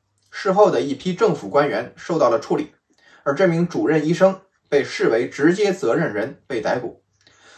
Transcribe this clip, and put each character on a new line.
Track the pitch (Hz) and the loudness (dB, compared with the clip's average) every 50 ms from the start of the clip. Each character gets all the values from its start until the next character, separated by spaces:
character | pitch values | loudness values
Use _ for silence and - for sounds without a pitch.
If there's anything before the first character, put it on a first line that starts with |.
| _ _ _ _ _ _ | _ _ _ _ _ _
事 | - - - 202 | -14 -8 -2 0
后 | 185 196 208 185 | 4 4 4 4
的 | 151 127 | 4 2
一 | - - 135 | -2 -2 -4
批 | - - 185 180 | -6 -6 -6 -2
政 | - 226 - - | 0 2 2 0
府 | - - 98 | 0 -4 -2
官 | - 143 147 143 | 0 2 2 2
员 | 101 107 123 - - | 0 -4 -6 -8 -12
受 | - - - 175 156 | -14 -8 -4 0 2
到 | - - | 2 2
了 | 143 143 | 2 0
处 | - - 175 - | -2 -2 -4 -4
理， | - - _ _ _ _ _ _ _ _ _ _ - | -4 -6 _ _ _ _ _ _ _ _ _ _ -6
而 | 147 156 | -4 -2
这 | - 196 185 | 2 2 2
名 | 165 165 170 170 | 2 2 0 -2
主 | - - 311 127 | -2 -2 0 2
任 | 156 160 147 | 2 2 2
医 | 156 170 | 0 0
生 | - 185 190 190 - - _ _ _ _ - | 4 4 2 2 2 -10 _ _ _ _ -2
被 | - 143 127 | 0 0 0
视 | - - - 208 147 | 0 -4 -2 0 2
为 | 117 117 123 139 | 2 0 -2 -2
直 | - - 139 160 180 | -4 0 2 2 2
接 | 202 208 196 | 2 2 0
责 | 185 - - 113 117 | 0 0 -2 -2 0
任 | 151 160 131 104 | 0 -2 -2 -4
人 | 104 101 - - - _ | -4 -6 -6 -8 -14 _
被 | - - - | -8 -8 -6
逮 | - - - - | -4 -4 -4 -4
捕。 | - - - - _ _ _ _ _ _ _ _ _ _ - | -6 -10 -14 -16 _ _ _ _ _ _ _ _ _ _ -20